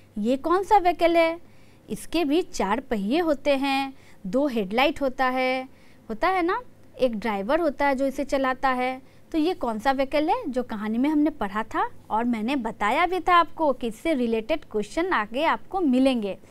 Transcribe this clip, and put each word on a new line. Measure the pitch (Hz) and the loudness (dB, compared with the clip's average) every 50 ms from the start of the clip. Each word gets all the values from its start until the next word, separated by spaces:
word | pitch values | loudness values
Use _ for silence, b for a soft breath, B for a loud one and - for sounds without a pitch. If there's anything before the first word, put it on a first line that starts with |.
| b b b 214 | b b b -4
ये | 202 240 277 | -2 0 0
कौन | 269 - 320 349 392 | 0 0 0 0 2
सा | 381 - 440 403 | 4 4 4 4
व्हीकल | 349 359 320 - 339 339 339 | 6 4 2 2 2 4 4
है? | 339 330 330 330 339 - b b b b b b b b b | 4 4 2 0 -4 -10 b b b b b b b b b
इसके | 214 - - - - 330 339 | -10 -10 -6 -4 -2 0 0
भी | 269 294 370 | 2 2 0
चार | 349 - - - 202 190 220 269 | 0 -2 -4 -2 -2 0 0 -2
पहिए | - - 226 202 190 208 277 349 | -2 -4 -4 -2 -2 0 0 2
होते | 349 320 277 - - 294 | 2 2 0 0 2 0
हैं, | 277 262 277 277 269 269 269 269 269 b b b b b - | 0 2 0 0 0 -2 -2 -4 -8 b b b b b -6
दो | 185 214 262 294 | -2 0 0 0
हेडलाइट | 285 226 233 196 180 214 247 277 320 277 - | 0 0 -2 -2 0 2 2 2 2 2 0
होता | 277 262 254 - 262 | -4 -2 0 0 0
है, | 254 254 262 254 254 262 262 262 - b b b b b b b - | 0 0 0 0 0 -2 -4 -6 -10 b b b b b b b -12
होता | 220 - 320 370 | -6 -2 0 0
है | 381 370 | 2 2
ना? | 330 349 427 494 508 - - - - - - - | 0 0 -2 -2 -6 -10 -18 -20 -20 -14 -4 -2
एक | 254 247 226 | 0 0 0
ड्राइवर | 196 240 226 202 196 196 233 302 330 | -2 -4 -4 -4 -2 -2 0 0 0
होता | 339 294 240 - 285 | 0 0 0 0 0
है | 285 269 | 0 0
जो | 247 277 | 0 0
इसे | 269 - 302 269 | -2 -2 -4 -4
चलाता | - 294 269 269 262 262 - 277 269 | -2 -2 0 0 0 0 0 0 0
है। | 254 247 254 254 254 262 - b b b b b | 0 0 -2 -4 -4 -6 -12 b b b b b
तो | - 320 | -2 0
ये | 302 370 359 | 0 0 0
कौन | - 269 233 220 208 | -2 -4 -4 -4 -2
सा | - 277 | 0 0
व्हीकल | 269 277 269 262 311 294 302 339 | 0 0 0 0 0 0 2 2
है | 440 508 440 285 | 0 0 -2 -4
जो | 233 254 | -4 -4
कहानी | 240 - 226 202 214 214 220 233 | -4 -4 -6 -6 -4 -2 0 0
में | 269 302 | 2 2
हमने | 320 294 294 311 | 2 2 2 2
पढ़ा | 302 - 214 190 202 214 | 0 -2 -4 -4 -4 -4
था | 220 - - 339 440 480 - - - - | -6 -4 -2 -2 -2 -2 -6 -12 -8 -4
और | - 220 240 | -2 -2 0
मैंने | 247 233 214 208 247 302 | 0 0 0 -2 -2 -2
बताया | 262 220 233 - - 208 208 254 320 359 | -2 -2 -4 -4 0 0 2 2 2 2
भी | 349 370 359 | 0 0 0
था | - 370 349 | 2 4 4
आपको | 339 330 - - - 320 285 | 4 4 2 0 0 0 0
कि | 247 - 247 | 0 0 -4
इससे | 226 208 - - 330 311 | -8 -6 -4 -2 0 0
रिलेटेड | 247 240 226 226 220 214 - 330 311 - | 0 0 0 -2 -2 -2 -2 -2 -4 -4
क्वेश्चन | - - 208 202 - - 320 359 381 | -4 -4 -4 -4 -4 -2 -2 -2 0
आगे | 294 226 208 208 226 277 320 | 0 0 -2 -2 -2 0 2
आपको | 302 240 220 - - - 392 | 2 0 0 -2 -6 -2 0
मिलेंगे। | 339 269 247 262 262 269 254 233 202 190 180 - B B | 2 4 4 6 4 4 4 2 -2 -4 -6 -10 B B